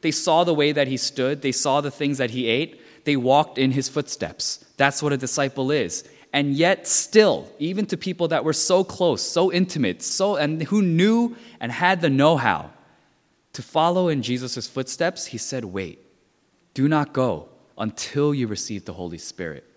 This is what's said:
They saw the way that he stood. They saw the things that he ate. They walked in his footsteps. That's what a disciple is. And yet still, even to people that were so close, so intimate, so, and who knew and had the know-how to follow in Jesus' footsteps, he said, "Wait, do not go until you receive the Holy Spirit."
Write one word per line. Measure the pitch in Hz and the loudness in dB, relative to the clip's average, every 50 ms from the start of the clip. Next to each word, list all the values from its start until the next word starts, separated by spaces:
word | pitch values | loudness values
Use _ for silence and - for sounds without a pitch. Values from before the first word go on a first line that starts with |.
They | - 165 | -2 0
saw | 147 - - 185 160 165 175 | 0 0 2 4 4 4 4
the | 170 165 | 4 2
way | 147 147 147 | 2 2 2
that | 151 147 139 | 2 2 0
he | 131 135 | 0 -2
stood. | 123 - - - - 127 131 147 139 139 | -4 -4 -4 -2 -2 -2 -2 -2 -2 -2
They | 139 | -2
saw | 123 - - 147 135 143 | 0 0 0 2 2 2
the | 143 143 | 0 -2
things | 135 - 147 143 143 | -6 -4 -2 -2 -2
that | 131 131 120 | -2 -4 -4
he | 110 127 123 | -2 -4 -2
ate. | 117 113 131 160 165 - - - - - - _ | -2 -2 -4 -6 -8 -10 -20 -20 -20 -20 -8 _
They | 147 147 | -2 -2
walked | 135 120 127 135 143 151 - - - | 0 2 2 2 2 2 0 -2 0
in | 135 131 | 0 2
his | 127 135 131 | 2 0 -4
footsteps. | - - 151 143 - - - - 80 - - - - - - - _ _ | -2 -4 -4 -6 -6 -6 -8 -8 -8 -6 -6 -6 -6 -6 -8 -12 _ _
That's | - 139 139 139 - 151 | 2 2 2 2 0 0
what | 147 143 | 0 0
a | |
disciple | 131 131 123 - - 139 135 135 139 131 131 | 0 -2 -4 -2 -2 -2 -2 -2 -2 -2 0
is. | 147 147 110 85 - - - - - - - _ - | 0 0 0 -2 -6 -8 -10 -14 -20 -20 -16 _ -2
And | 143 143 143 139 | 0 0 0 2
yet | 139 165 175 196 - - | 2 4 2 2 0 0
still, | - - - - - - 214 214 196 127 73 - - - - | 2 2 2 2 4 6 6 6 6 4 0 -4 -12 -10 -6
even | 147 165 185 196 208 | -6 -4 -2 -4 -2
to | - 202 | -4 -4
people | 160 - 190 175 - 175 160 | -6 -4 -6 -4 -2 -2 0
that | 160 143 113 | 0 0 0
were | 156 151 | 0 2
so | - - - 185 185 196 | 2 2 4 4 4 2
close, | - - - 185 170 127 92 | 0 -2 0 0 0 2 0
so | - - - 170 180 190 | -2 -2 2 2 2 2
intimate, | 170 175 185 180 - 156 123 95 90 - | 4 2 0 0 0 0 0 0 0 -2
so, | - - - - 190 202 202 | -4 -4 0 0 0 0 0
and | 147 147 147 160 160 160 | 0 0 -2 -2 -4 -2
who | - 202 214 | 0 0 2
knew | 196 180 165 165 185 214 226 233 240 233 233 - - - - - | 2 2 4 4 4 4 4 2 0 -2 -4 -10 -20 -20 -14 -10
and | - 120 | -8 -8
had | 120 - 180 180 190 175 | -4 0 2 2 2 2
the | 165 156 | 2 2
know-how | 135 135 139 156 165 139 123 113 90 76 73 - - - _ _ _ _ _ _ _ _ _ _ _ _ _ _ _ | 4 6 6 6 4 4 2 2 0 0 -4 -12 -18 -20 _ _ _ _ _ _ _ _ _ _ _ _ _ _ _
to | - | -14
follow | 127 - - 160 160 170 175 185 185 | -14 -4 0 2 2 2 2 2 2
in | 170 156 139 | 2 0 -2
Jesus' | 117 117 123 123 127 123 - 123 110 | -2 -4 -4 -4 -4 -6 -8 -8 -10
footsteps, | - - 135 131 - - - 170 170 175 - - | -8 -6 -6 -6 -6 -4 -2 -4 -4 -4 -6 -12
he | - - | -10 -8
said, | 110 - - 135 131 113 | -8 -8 -6 -6 -8 -8
"Wait, | 95 90 95 95 82 - _ _ _ _ _ _ _ _ _ _ _ _ _ _ _ _ | -6 -8 -8 -8 -8 -10 _ _ _ _ _ _ _ _ _ _ _ _ _ _ _ _
do | 135 131 | -2 0
not | 147 156 151 147 143 - | 2 2 2 0 0 -2
go | 131 127 123 92 76 71 - - _ _ _ _ | -2 0 0 -2 -4 -8 -16 -20 _ _ _ _
until | - 107 110 - - - - - 143 147 147 147 | -8 -6 -6 -6 -8 -10 -6 -2 0 0 0 0
you | 139 123 | -2 -2
receive | 110 104 92 - - 110 98 - | -4 -4 -6 -6 -8 -8 -10 -10
the | - 87 | -12 -12
Holy | 92 90 87 85 | -10 -10 -10 -10
Spirit." | 82 - - - - 90 82 73 69 - _ _ | -10 -12 -14 -12 -10 -10 -10 -10 -12 -18 _ _